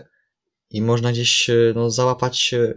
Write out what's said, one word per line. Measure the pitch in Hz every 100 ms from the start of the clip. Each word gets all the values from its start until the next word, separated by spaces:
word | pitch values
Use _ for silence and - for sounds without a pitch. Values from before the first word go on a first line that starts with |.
| - _ _ _ _ _ _
i | 107
można | 113 120 120
gdzieś, | 117 120 - -
y, | 117 117 113
no, | 117
załapać, | 110 127 123 127 - -
y, | 123 113